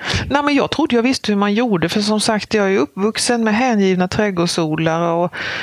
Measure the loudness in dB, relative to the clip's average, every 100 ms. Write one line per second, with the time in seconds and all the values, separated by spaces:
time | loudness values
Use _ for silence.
0 | -4 -4 -2 -2 2 2 2 0 0 2
1 | 2 0 0 0 2 0 0 0 0 0
2 | 0 0 0 -2 0 0 2 2 0 -2
3 | -2 0 0 0 2 2 2 2 2 2
4 | 0 0 -2 0 -2 -2 -2 -2 0 0
5 | 0 -2 -2 -6 -10 -8